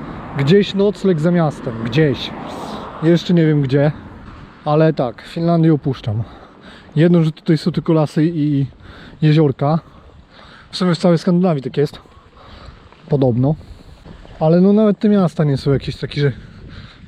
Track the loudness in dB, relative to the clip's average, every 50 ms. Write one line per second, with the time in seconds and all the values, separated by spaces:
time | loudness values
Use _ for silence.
0 | -14 -14 -14 -14 -14 -8 -6 -2 2 4 4 4 4 2 0 0 0 0 0 0
1 | 0 0 0 2 0 0 2 2 0 0 -2 -4 -8 -10 -10 -8 -8 -4 0 2
2 | 2 2 0 -2 -6 -10 -12 -14 -14 -14 -14 -14 -12 -12 -12 -14 -14 -14 -10 -2
3 | 0 2 2 2 2 2 2 2 4 4 2 2 0 0 2 2 2 0 0 -4
4 | -10 -20 -20 -20 -20 -20 -20 -20 -20 -20 -20 -8 -4 0 2 4 4 2 2 0
5 | -4 -6 -6 -10 -16 -12 -8 -4 -2 0 2 2 4 4 2 2 0 -4 -6 -4
6 | -6 -6 -6 -6 -6 -8 -12 -20 -20 -20 -20 -20 -20 -20 -20 -20 -20 -6 0 2
7 | 2 4 4 4 2 0 -2 -4 -2 0 0 0 0 -2 -4 -2 -2 0 0 0
8 | 0 0 0 0 0 0 0 -2 -2 0 0 -2 -2 -4 -6 -12 -20 -20 -20 -20
9 | -20 -20 -6 -2 0 2 4 4 4 2 0 0 -2 -2 -2 -2 -4 -8 -20 -20
10 | -20 -20 -20 -20 -20 _ -20 -20 -20 -20 -20 -20 -20 -16 -8 -4 -2 -2 0 2
11 | 2 2 2 2 2 0 0 2 2 0 0 -2 -4 -4 -2 -2 -2 -2 -4 -10
12 | -20 -20 -20 -20 -20 -20 _ -20 -20 -20 -20 -20 -20 -20 -20 -20 -20 -20 -20 -20
13 | -6 -4 0 2 2 2 2 2 0 0 -2 -4 -8 -16 -20 -20 -20 -20 -20 -20
14 | -20 -20 -20 -20 -20 -20 -8 -2 0 2 4 4 4 4 4 4 2 2 0 0
15 | 0 2 2 2 2 0 0 0 0 0 0 0 0 0 -2 0 -2 -6 -10 -10
16 | -10 -8 -4 -2 -2 -2 -2 -4 -10 -20 -20 -20 -20 -20 -20 -20 -20 -20 -20 -20
17 | -10